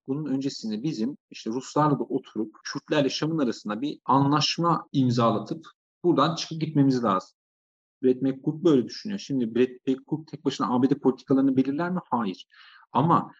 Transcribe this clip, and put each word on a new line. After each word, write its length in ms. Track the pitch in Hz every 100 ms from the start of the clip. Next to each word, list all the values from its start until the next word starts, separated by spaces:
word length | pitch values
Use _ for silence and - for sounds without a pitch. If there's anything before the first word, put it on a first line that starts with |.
| -
Bunun 180 | 139 151
öncesinde 580 | 135 135 - 110 107
bizim 340 | 147 110 117 151 _
işte 180 | - 110
Ruslarla 500 | 120 - 147 151 127
da 40 |
oturup 520 | 113 135 - 107 110 -
Kürtlerle 460 | - 143 - 151 135
Şam'ın 280 | - 156 160
arasında 440 | 127 - 107 104
bir 180 | 143 - -
anlaşma 800 | 135 139 151 147 - 170 151 -
imzalatıp 760 | 143 127 120 117 104 - - - _ _ _
buradan 320 | 175 135 151 160
çıkıp 260 | - 165
gitmemiz 420 | 156 147 135 127
lazım." 340 | 117 92 - _ _ _ _ _ _ _
Brett 180 | 127 127
McGurk 420 | 135 135 - 156
böyle 220 | 170 135 104
düşünüyor. 340 | - 107 101
Şimdi 360 | - 139 113 113
Brett 320 | 127 123 -
McGurk 400 | 131 - 151 156
tek 180 | 147 -
başına 300 | - 123 123
A 80 |
B 60 | 131
D 80 | -
politikalarını 600 | 131 - - 135 139 127
belirler 340 | 131 143 175
mi? 80 | 180 -
Hayır. 380 | 120 104 87 - _ - - _
Ama 400 | 123 160 139 - -